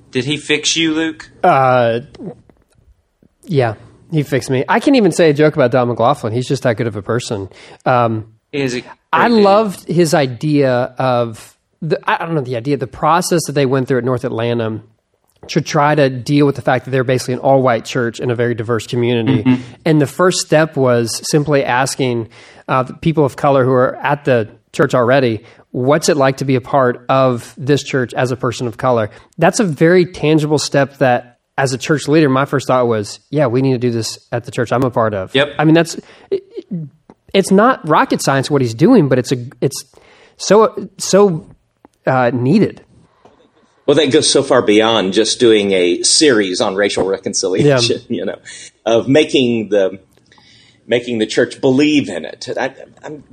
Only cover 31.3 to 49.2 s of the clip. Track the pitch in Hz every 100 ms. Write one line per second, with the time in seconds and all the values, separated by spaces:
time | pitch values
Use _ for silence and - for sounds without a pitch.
31.3 | _ _ - 135 127 - 147 - 156 147
32.3 | 131 139 139 - 127 120 110 104 - _
33.3 | 143 135 123 135 127 123 117 110 - _
34.3 | 120 120 127 120 135 127 123 110 104 95
35.3 | 135 143 - 156 160 160 - - - -
36.3 | 381 - 466 - 175 147 _ _ _ _
37.3 | 196 185 196 233 - 156 165 262 160 -
38.3 | 135 131 143 123 113 180 262 143 127 120
39.3 | 127 120 - 135 - - _ _ _ _
40.3 | - - 202 214 - 208 - - 185 208
41.3 | 160 - - _ _ _ _ - 131 120
42.3 | 123 123 214 - - - _ _ _ _
43.3 | _ _ _ _ _ - 147 143 147 139
44.3 | 147 135 131 120 104 110 113 92 95 107
45.3 | - 120 110 101 95 87 87 - - 151
46.3 | 110 95 90 110 95 104 - 95 95 113
47.3 | 104 95 92 147 135 117 - - 110 95
48.3 | - - - - - 107 117 104 147